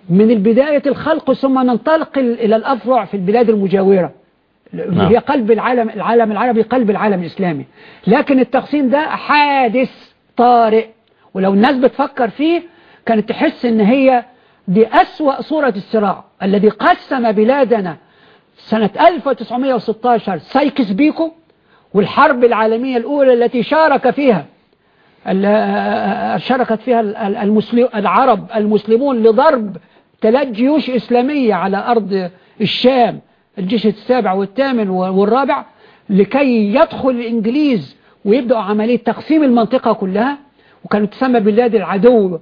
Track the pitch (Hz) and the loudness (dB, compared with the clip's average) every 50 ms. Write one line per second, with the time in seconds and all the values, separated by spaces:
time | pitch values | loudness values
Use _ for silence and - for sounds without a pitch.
0 | _ - 175 190 214 220 240 220 185 226 226 220 269 302 294 277 - 285 240 190 | _ 0 2 4 4 4 4 2 2 2 2 2 2 2 0 -2 0 -2 -4 -4
1 | 165 285 320 302 - - 262 - - 269 262 262 254 247 247 220 - 311 311 320 | -2 -2 -2 -2 0 -2 -2 -2 0 -2 0 0 0 0 0 0 0 0 0 0
2 | 294 - _ 277 262 240 233 - 233 202 220 220 226 269 269 226 208 220 262 240 | -2 -4 _ -2 -2 -2 -2 -2 0 0 0 0 0 -2 -4 -4 -2 0 0 0
3 | - 156 - 202 180 180 208 240 247 208 226 208 196 190 175 196 190 190 196 190 | -2 -4 -8 -6 -2 0 2 2 2 2 2 0 0 0 0 0 2 4 2 2
4 | 170 147 - _ _ _ _ _ _ _ _ _ _ _ - 170 - - 180 170 | 2 -2 -6 _ _ _ _ _ _ _ _ _ _ _ -12 -10 -6 -4 -2 0
5 | 196 170 214 233 - - 285 294 226 202 233 208 180 220 254 247 220 220 - 214 | 2 4 2 2 2 0 -2 -2 2 2 0 0 0 -2 0 0 -2 -2 -4 -6
6 | 175 185 226 233 233 214 214 196 226 254 240 226 214 220 247 262 247 196 208 165 | -4 0 2 2 2 0 0 -2 -2 0 0 0 0 0 0 0 0 0 0 0
7 | 190 220 196 180 175 156 - - 190 180 165 139 131 - _ _ - - - - | 0 0 -2 -2 -4 -8 -6 -4 -4 -4 -4 -6 -8 -14 _ _ -20 -20 -20 -8
8 | - 180 208 294 294 - 277 262 247 - - 262 196 - - 302 285 247 220 285 | 0 0 2 2 2 2 2 0 0 0 -2 -4 -4 -2 -4 -2 0 0 0 0
9 | 311 311 - 208 - - 294 294 294 294 277 277 262 233 202 254 262 - - - | -2 -4 -8 -10 -4 0 0 2 2 2 2 0 0 0 0 0 -2 -2 -4 -16
10 | - _ _ _ _ _ _ - 240 247 247 233 233 220 214 220 220 220 _ _ | -20 _ _ _ _ _ _ 0 2 4 4 4 4 4 2 0 0 -2 _ _
11 | _ _ _ _ _ _ _ 190 190 190 196 196 214 269 294 254 254 240 - - | _ _ _ _ _ _ _ -2 -2 0 2 2 2 2 2 2 0 0 0 0
12 | 277 285 - - 254 214 - - 285 320 339 339 339 - _ _ _ _ - _ | -6 -6 -2 -4 -4 -4 -2 -2 -2 0 0 -2 -4 -10 _ _ _ _ -20 _
13 | _ - 226 214 208 - 196 - 247 330 - - - 240 226 220 208 196 247 285 | _ -2 -2 -2 -2 -4 -4 -2 -2 -2 -2 -2 -4 -2 0 2 2 2 2 4
14 | 269 262 254 240 233 - _ _ _ _ _ _ _ - 180 214 220 220 - 311 | 4 4 2 2 -2 -4 _ _ _ _ _ _ _ -2 2 2 2 2 4 2
15 | 381 - - - 311 277 269 - 226 - 294 311 294 262 196 202 185 - - 220 | 2 0 -2 -4 -2 -2 -2 -2 -6 -4 -4 -2 0 -2 -2 -4 -8 -4 -2 -2
16 | 208 196 165 131 - _ _ _ 190 196 190 202 185 214 208 - 320 330 359 349 | 0 0 -4 -6 -10 _ _ _ -4 0 0 2 2 2 0 2 0 0 0 0
17 | - - 285 269 233 226 214 196 214 226 269 285 277 202 233 220 190 180 170 - | -2 -8 -6 -2 -2 -2 0 2 2 2 2 2 2 0 0 -2 -2 -6 -10 -12
18 | _ _ _ _ _ _ _ _ _ _ _ _ - - - 220 220 196 - - | _ _ _ _ _ _ _ _ _ _ _ _ -8 -4 -2 0 0 -2 0 4
19 | 294 339 359 302 208 277 262 - 233 - 226 247 262 277 254 233 - - 214 214 | 2 2 2 2 -4 -4 -4 -4 -6 -8 -6 -4 -2 -2 -2 -2 -2 -4 -8 -4
20 | - 247 240 220 - - 190 156 - - - 269 285 285 - - 254 185 202 190 | 0 0 0 0 0 -4 -8 -8 -8 -2 -2 0 0 0 0 -2 -2 -2 0 0
21 | 285 302 - - 330 320 320 _ _ _ _ _ _ _ _ _ _ _ _ 196 | 0 0 0 -2 -6 -6 -6 _ _ _ _ _ _ _ _ _ _ _ _ 0
22 | 202 - - - 269 311 285 240 247 240 233 208 220 220 226 226 247 269 262 240 | 0 0 2 2 2 4 4 2 2 2 2 2 0 0 0 -2 -2 -4 -4 -4
23 | 233 247 285 294 277 262 247 240 233 240 - 247 214 - 294 311 320 311 277 262 | -4 -4 0 2 4 4 4 2 2 0 0 -2 -2 0 2 2 2 2 2 2
24 | - 254 - - 294 269 220 165 135 - _ _ _ _ _ _ _ _ _ _ | 0 0 0 2 2 2 2 0 -2 -10 _ _ _ _ _ _ _ _ _ _
25 | _ _ _ _ _ - 185 190 196 202 208 214 202 202 202 208 196 208 202 - | _ _ _ _ _ -4 -4 -2 0 0 0 0 0 -2 -2 -4 -4 -4 -4 -4
26 | 214 202 196 - 196 214 - 196 160 - 247 269 233 - 226 214 - - 240 226 | -4 -4 -4 -4 -4 -4 -6 -6 -2 -2 -2 -2 0 -2 -2 -6 -2 -2 -2 0
27 | 226 202 208 - 226 196 202 208 214 196 214 214 196 - 233 240 240 247 - 214 | -2 -4 -6 -6 -6 -6 -6 -4 -2 0 0 0 0 0 0 0 0 0 -2 -2
28 | 196 185 175 208 262 269 226 196 165 180 - 220 214 208 214 208 - 214 220 233 | -2 0 2 2 2 2 0 0 -2 -8 -4 -4 -2 0 0 -2 0 0 0 0
29 | 269 285 269 233 214 226 220 208 277 320 311 254 214 202 175 170 _ _ _ _ | 2 0 -2 2 2 2 4 4 4 2 2 0 -4 -6 -10 -14 _ _ _ _
30 | _ _ _ _ - 220 226 269 294 269 226 190 247 269 302 311 - - 254 240 | _ _ _ _ 0 0 2 2 0 -2 -4 -2 0 2 2 0 -2 -2 -4 -4
31 | - - 240 240 247 262 302 294 262 220 202 175 170 190 190 202 208 - 240 233 | -4 0 0 0 0 0 -2 -2 0 0 0 -2 -2 -2 -4 -4 -2 -2 -2 -2
32 | 202 185 202 190 180 175 - _ _ _ _ _ 226 175 - - - 247 269 254 | -2 -2 -6 -6 -6 -6 -12 _ _ _ _ _ -6 -4 -4 0 0 2 4 4
33 | 240 202 156 139 _ _ _ _ _ _ _ - 185 185 240 220 185 220 202 - | 2 0 0 -6 _ _ _ _ _ _ _ -10 -6 -4 -4 0 0 -2 -2 -2
34 | - - 247 254 220 202 185 196 196 196 196 247 269 269 262 233 214 190 185 185 | -4 -2 -2 0 0 -2 -2 -4 -4 -6 -4 -4 -2 -2 -2 -2 -2 -2 -2 -4
35 | 185 190 190 190 202 202 220 262 277 262 269 269 254 - _ _ _ - _ _ | -4 -2 0 0 2 2 2 0 0 0 -2 -4 -6 -12 _ _ _ -20 _ _
36 | _ _ 202 190 202 196 - 269 294 269 240 226 214 202 202 269 330 320 - 208 | _ _ 2 2 2 2 2 0 0 2 2 0 0 0 2 2 2 0 0 -4
37 | - 262 262 233 240 226 233 233 202 220 240 294 311 285 254 202 139 127 - _ | -4 -2 -2 -2 -4 -4 -4 -2 -2 -2 -2 0 0 0 0 -2 -4 -8 -18 _
38 | _ _ _ _ _ 202 202 269 269 226 247 226 202 185 214 214 214 226 247 226 | _ _ _ _ _ 0 0 0 2 0 -2 -2 -2 -2 -2 -2 0 0 -2 -2
39 | - 233 214 - - - 311 320 302 269 240 240 226 214 247 254 - 240 214 220 | -2 -4 -6 -6 -4 -2 0 2 2 2 2 2 0 0 -2 -2 0 0 -2 -2
40 | 202 185 185 202 226 269 285 285 _ _ _ _ _ _ _ _ _ - - 208 | -4 -4 -2 -2 -2 -2 -4 -8 _ _ _ _ _ _ _ _ _ -4 -2 -2
41 | 214 196 - - 262 262 247 233 202 214 208 214 247 240 202 220 185 160 185 202 | -2 -2 -4 -4 -2 0 0 2 2 2 2 2 0 2 0 -2 -2 -2 -4 2
42 | 185 240 254 226 202 185 180 160 | 4 4 4 4 2 0 -2 -6